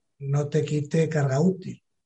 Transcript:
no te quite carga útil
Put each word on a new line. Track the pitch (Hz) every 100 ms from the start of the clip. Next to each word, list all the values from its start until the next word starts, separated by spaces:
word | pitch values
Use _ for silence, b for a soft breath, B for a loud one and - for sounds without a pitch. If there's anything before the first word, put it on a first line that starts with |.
| _ -
no | 139 143 147
te | 156
quite | 143 151 143 160 156
carga | 151 139 135
útil | 180 185 - - _ _